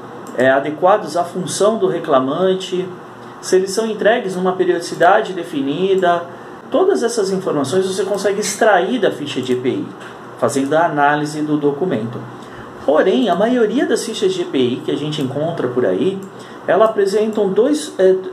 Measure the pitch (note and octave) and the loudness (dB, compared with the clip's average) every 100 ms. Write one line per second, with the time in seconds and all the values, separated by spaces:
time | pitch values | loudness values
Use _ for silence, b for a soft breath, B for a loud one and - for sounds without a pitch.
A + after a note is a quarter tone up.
0 | - - - - C3 C#3 D3 D3+ F3+ G#3 | -16 -14 -8 2 4 4 2 2 4 4
1 | E3+ E3+ E3+ F#3 D3+ - G3+ A3+ F#3 E3 | 2 -4 -2 -4 -6 2 2 4 0 0
2 | D#3 C3+ C3 D#3+ F#3+ F#3 - F3+ F3+ - | 2 2 2 2 2 0 -2 -4 -4 -10
3 | - - B B - F#3 F#3+ A3 A3 F#3+ | -16 -18 B B 2 2 2 0 -2 0
4 | G3 A#3+ G3 F3+ F3+ F3+ F3 E3+ - - | 2 2 0 -2 -2 2 0 0 -4 2
5 | E3+ G#3+ F3+ F#3 E3 D3+ C3+ D#3 F#3+ F#3+ | 4 4 2 -6 -6 -4 -2 0 2 2
6 | F3 F3 - B B B - C#4+ F#4+ C4+ | 4 2 -2 B B B -2 2 4 2
7 | A#3 A3+ F#3+ F#3+ E3 D3 B2+ F#3 F#3+ F#3+ | 0 0 -2 -2 -2 -2 0 0 0 -2
8 | F#3+ G3+ G#3 G3+ G3+ - A3+ F#3 G3 B3 | -2 -2 0 -2 -4 0 4 4 2 0
9 | F3 - C3+ - A#2+ B2 B2 G2+ F2+ - | 0 -2 -6 -4 -2 0 0 -2 -4 -10
10 | B B - - A#2 C3+ C#3 D#3 E3+ D3 | B B -18 -4 -2 0 0 2 2 4
11 | C#3+ D3 D3 D3+ D3+ D3 C#3+ C#3+ F3+ A#2+ | 2 2 -2 -4 -2 0 0 0 -2 -2
12 | A#2 - - B B B B - - D4 | -4 -8 -12 B B B B -6 2 4
13 | F#3+ A#3+ A3+ F3 A3 B3 G#3 A#3 D#4+ A#3 | 4 2 2 2 2 4 2 2 0 0
14 | - A3 F#3+ F3+ F3 C#3+ A#2+ C3 - C#3+ | -2 -2 0 0 -2 0 0 0 -4 -4
15 | D3+ D3+ C3 D3 D#3+ - B2 B2 G#2+ F#2 | -4 -4 -4 -2 -4 -2 -2 0 0 2
16 | E3 G3 - B B B - F3+ A3 G#3+ | 0 -2 -8 B B B 0 2 4 2
17 | G3 G#3 A3 G#3+ G3 G3 C4 D4 - - | 0 0 0 0 0 2 2 0 -2 2
18 | F#3 F#3 - | 4 4 -2